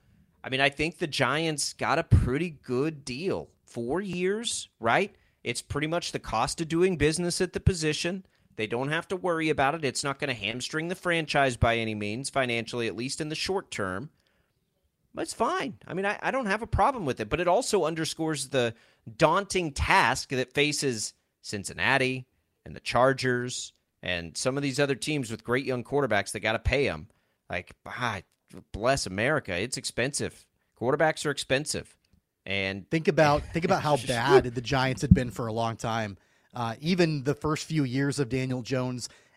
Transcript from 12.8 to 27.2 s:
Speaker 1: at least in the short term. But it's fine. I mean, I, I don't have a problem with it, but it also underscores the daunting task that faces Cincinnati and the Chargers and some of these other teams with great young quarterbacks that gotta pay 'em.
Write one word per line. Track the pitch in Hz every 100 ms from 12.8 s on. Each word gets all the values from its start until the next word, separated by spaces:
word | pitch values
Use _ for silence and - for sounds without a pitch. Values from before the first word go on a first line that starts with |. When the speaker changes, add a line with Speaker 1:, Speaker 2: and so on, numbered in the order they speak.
| 113
Speaker 1:
at |
least | 92 131 -
in | 151
the |
short | 156 - 190 -
term. | - 95 92 151 _ _ _ _ _ _ _ _ _ _
But | -
it's | 330
fine. | - 240 381 269 - -
I |
mean, | 175
I, | 196 -
I | 170
don't | 254 214
have | 214
a | 233
problem | - 220 262 147
with | 120
it, | 107
but | 156
it | 175
also | 196 262 202
underscores | 156 165 156 - 160 147 135
the | 135 117 - _ _ - 110
daunting | 156 180 202 190 165
task | - - 185 120 131 -
that | 131 127
faces | 147 147 143 143 110 - - _ _
Cincinnati | - 104 92 82 101 135 127 127 127 _ _ _ -
and |
the | 73
Chargers | - 120 131 131 131 123 123 - - _ _ _
and | - 87 85 -
some | 131 135
of |
these | 143 131
other | 139
teams | 135 - 151 110
with | 110
great | - 123 127
young | 123
quarterbacks | 113 143 131 104 98
that | 107
gotta | 107 110
pay | - 135 120
'em. | 78 95 _